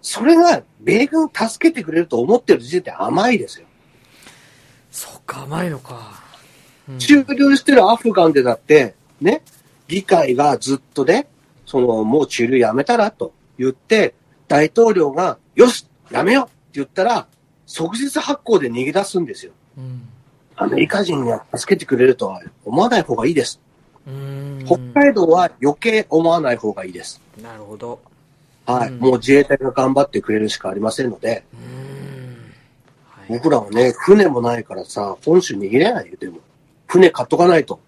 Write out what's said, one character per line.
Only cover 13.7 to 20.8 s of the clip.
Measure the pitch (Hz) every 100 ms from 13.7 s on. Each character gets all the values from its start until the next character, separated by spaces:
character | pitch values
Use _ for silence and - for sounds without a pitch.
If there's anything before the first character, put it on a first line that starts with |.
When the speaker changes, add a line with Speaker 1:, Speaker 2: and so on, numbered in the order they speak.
Speaker 1:
て、 | 131 _ - 131 _ _ _ _
大 | 143 156
統 | - 226
領 | 185 147
が、 | 143 180 117 _ -
よ | 247
し、 | - _ _ _
や | 123
め | 165
よ | 269
う | -
っ |
て | _ _
言 | 139 135
っ |
た | -
ら、 | 190 220 - _ _ _ _
即 | - 165 226
日 | 277 302
発 | - 285
行 | - 202
で | 131
逃 | 117 131
げ |
出 | 170
す | 196 185
ん | 151
で | 131
す | -
よ。 | _ _ 135
Speaker 2:
う |
ん。 | 131 123 113 - _ _ _ -
Speaker 1:
ア | -
メ | -